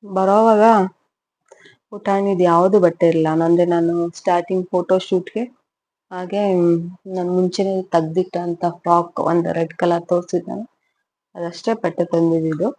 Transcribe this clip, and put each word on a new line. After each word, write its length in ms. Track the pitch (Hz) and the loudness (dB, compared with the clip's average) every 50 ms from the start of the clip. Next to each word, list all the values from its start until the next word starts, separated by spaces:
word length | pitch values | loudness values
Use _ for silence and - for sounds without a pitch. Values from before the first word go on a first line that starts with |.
| - | -16
ಬರೋವಾಗ 600 | 202 196 190 190 190 196 214 220 226 220 208 214 226 226 214 185 190 _ _ _ _ _ _ _ _ _ _ _ _ - _ _ - _ _ _ _ | -6 -4 0 2 2 4 4 4 4 4 6 6 6 6 4 2 -2 _ _ _ _ _ _ _ _ _ _ _ _ -20 _ _ -20 _ _ _ _
ಪುಟಾಣಿದ್ 540 | - 208 - - 196 196 196 196 196 175 | -20 -10 -4 -2 -2 0 0 0 0 2
ಯಾವ್ದು 360 | 180 175 170 170 175 190 190 208 | 2 4 4 4 4 4 4 4
ಬಟ್ಟೆ 280 | 180 170 170 _ 185 170 | 4 4 2 _ 0 2
ಇಲ್ಲ 180 | 165 165 160 156 156 | 2 2 0 0 0
ನಂದೆ. 300 | 160 165 165 170 175 175 | 0 2 2 2 2 2
ನಾನು 280 | 175 175 170 170 170 170 170 170 170 170 | 2 2 0 0 0 -2 -2 -4 -6 -6
ಸ್ಟಾರ್ಟಿಂಗ್ 500 | - - - 180 175 175 - 190 185 180 180 | -6 -2 0 0 0 0 -2 -4 -4 -4 -2
ಫೋಟೋ 260 | - 180 175 - 185 185 | -4 -4 0 0 0 0
ಶೂಟ್‌ಗೆ 440 | 185 - - 185 180 - _ 220 240 240 _ _ _ _ _ _ _ _ _ _ _ _ | 0 0 -2 -2 -2 -4 _ -8 -8 -8 _ _ _ _ _ _ _ _ _ _ _ _
ಹಾಗೆ 300 | 190 180 180 180 190 202 208 202 185 180 175 170 170 170 170 170 180 - _ 190 | -12 -12 -10 -6 -4 -2 -2 0 2 2 2 2 2 0 -2 -6 -12 -16 _ -10
ನಾನ್ 220 | 185 185 180 175 | -8 -6 -4 -2
ಮುಂಚೆನೆ 440 | 180 185 185 185 180 - 196 196 196 190 185 185 | 0 0 0 0 0 -2 -2 -2 -2 -4 -6 -2
ತೆಗ್ದಿಟ್ಟಂತ 760 | - 170 165 160 160 180 180 180 - 180 175 175 170 170 - 175 170 170 | 0 0 0 0 -2 -4 -4 -4 -4 -8 -6 -6 -6 -4 -4 -6 -6 -4
ಫ್ರಾಕ್ 420 | _ 170 170 170 170 170 _ - | _ 0 2 2 2 -2 _ -6
ಒಂದು 340 | 160 160 165 170 170 170 165 | -4 0 0 0 0 -2 -2
ರೆಡ್ 200 | 165 165 165 - | -4 -4 -6 -4
ಕಲರ್ 320 | _ - 175 175 170 170 _ | _ -2 0 0 -2 -2 _
ತೋರ್ಸಿದ್ನಲ್ಲ, 580 | 180 175 180 175 - 180 175 175 180 190 226 - _ _ _ _ _ _ _ _ _ _ _ _ _ | -4 -4 -4 -4 -6 -6 -6 -6 -10 -10 -10 -14 _ _ _ _ _ _ _ _ _ _ _ _ _
ಅದಷ್ಟೇ 380 | 185 170 170 170 - - - 226 | -10 -10 -10 -10 -8 -4 -4 -4
ಬಟ್ಟೆ 320 | 226 - - 156 - 175 | -2 -4 -6 -2 -2 -4
ತಂದಿದ್ದು. 640 | 170 - 170 165 165 165 165 160 160 160 151 170 - 294 | -2 0 0 2 2 2 0 -2 -2 -4 -2 -4 -4 -6